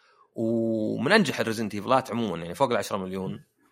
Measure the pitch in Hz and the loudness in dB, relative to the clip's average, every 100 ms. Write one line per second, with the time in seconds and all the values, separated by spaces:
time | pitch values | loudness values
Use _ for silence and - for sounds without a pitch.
0 | _ _ _ 113 113 117 113 110 107 110 | _ _ _ -4 0 0 0 0 0 0
1 | 127 220 143 - 113 110 107 101 107 131 | 4 4 4 0 -2 -2 -4 -4 2 2
2 | - 113 110 82 82 87 127 110 - 104 | 2 -2 -2 -4 -4 0 2 2 -2 -4
3 | 92 95 95 104 - _ _ | -4 -4 -6 -8 -14 _ _